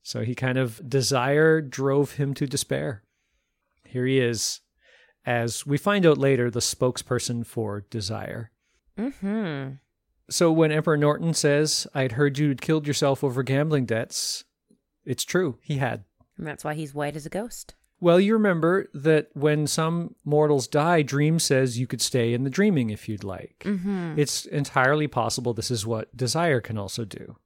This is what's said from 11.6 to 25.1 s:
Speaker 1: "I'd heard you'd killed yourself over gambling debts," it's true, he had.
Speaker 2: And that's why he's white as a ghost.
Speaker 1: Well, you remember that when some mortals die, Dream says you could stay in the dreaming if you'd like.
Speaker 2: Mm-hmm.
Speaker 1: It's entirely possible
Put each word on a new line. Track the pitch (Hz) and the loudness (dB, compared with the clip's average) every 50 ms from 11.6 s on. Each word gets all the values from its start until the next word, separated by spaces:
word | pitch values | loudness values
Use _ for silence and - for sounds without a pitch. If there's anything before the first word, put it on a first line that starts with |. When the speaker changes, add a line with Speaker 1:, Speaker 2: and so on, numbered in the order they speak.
| 156 151 - - - - _ | 2 2 0 -4 -4 -4 _
Speaker 1:
"I'd | 135 135 127 | -2 -2 -2
heard | 110 127 147 143 135 139 | 2 2 2 2 2 0
you'd | 151 147 139 123 | 0 0 0 -2
killed | - - 160 156 147 | 0 0 0 0 0
yourself | 147 139 - 156 139 135 - - | -2 -2 0 2 0 2 0 -2
over | 139 120 131 | -2 -2 -2
gambling | 131 123 135 139 151 160 151 139 127 | -2 0 0 0 2 2 0 0 0
debts," | 107 113 113 123 - - - - - - - - _ _ _ _ _ _ _ _ _ _ _ _ | 0 -2 -2 -4 -4 -6 -6 -6 -6 -6 -8 -12 _ _ _ _ _ _ _ _ _ _ _ _
it's | - 123 - - | -6 -6 -6 -4
true, | - - 180 185 147 117 _ | -2 0 0 0 0 -4 _
he | _ - 151 135 | _ -6 -4 -2
had. | 139 120 117 107 98 _ _ _ _ _ _ | -2 -2 -2 -6 -10 _ _ _ _ _ _
Speaker 2:
And | - - | -12 -10
that's | 156 139 - - | -10 -10 -8 -8
why | 156 151 | -8 -6
he's | 156 156 139 139 | -6 -8 -8 -6
white | 147 147 147 147 | -6 -6 -4 -6
as | 156 147 | -8 -12
a | 165 | -8
ghost. | - 185 220 240 - - - - - _ _ _ _ _ | -8 -8 -8 -8 -12 -16 -18 -20 -20 _ _ _ _ _
Speaker 1:
Well, | 180 170 170 180 | 4 6 6 6
you | 196 202 226 | 6 6 4
remember | 220 214 202 180 165 156 165 180 175 - - | 4 4 2 2 4 2 2 2 2 0 -4
that | - 143 135 160 156 151 147 _ | -12 -2 2 4 4 4 2 _
when | _ 143 139 151 151 151 151 | _ 0 2 2 4 2 2
some | 143 - - 160 160 170 170 170 - - _ _ | 0 0 0 0 0 0 -2 -4 -6 -12 _ _
mortals | 147 147 151 151 151 147 139 120 | 2 4 4 4 4 4 2 2
die, | - - 147 151 170 175 160 | 0 0 2 4 4 4 4
Dream | 147 117 131 143 147 151 165 165 | 2 2 2 2 4 4 2 2
says | - - 143 131 135 127 117 120 | 2 2 4 4 2 2 0 -2
you | 131 | -4
could | - - 113 | -4 -2 -4
stay | - - - 127 117 117 120 | -4 0 0 2 2 2 0
in | 123 135 | 0 -2
the | 139 | -2
dreaming | 131 185 202 214 185 139 120 110 | 0 2 4 4 4 4 2 0
if | 107 - - - | -4 -6 -8 -8
you'd | 107 98 101 | -8 -6 -6
like. | 98 92 85 - - _ _ - | -8 -8 -10 -12 -16 _ _ -6
Speaker 2:
Mm-hmm. | 185 208 185 175 202 202 185 175 165 151 151 | -4 -4 -2 -2 -4 -4 -4 -4 -4 0 0
Speaker 1:
It's | 147 - - - - | 0 0 -2 -6 -8
entirely | - - 147 139 - - 143 127 131 147 151 151 | -6 -4 -4 -4 0 2 2 4 4 4 2 0
possible | 143 | -2